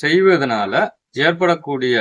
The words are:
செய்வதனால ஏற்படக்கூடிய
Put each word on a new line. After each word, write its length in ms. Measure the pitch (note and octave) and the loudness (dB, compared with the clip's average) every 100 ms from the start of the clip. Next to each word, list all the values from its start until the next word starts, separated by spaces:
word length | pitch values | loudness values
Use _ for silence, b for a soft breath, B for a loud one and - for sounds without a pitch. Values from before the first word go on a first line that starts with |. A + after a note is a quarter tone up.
செய்வதனால 720 | D3+ E3+ F#3+ E3+ C3+ A2 G2+ B2 D#3+ - _ B2+ | -2 2 4 2 0 -2 -2 -2 -4 -6 _ -2
ஏற்படக்கூடிய 800 | D3+ E3+ F3+ E3 C#3 C#3 B2+ A#2+ | -2 0 0 -2 -4 -4 -2 -2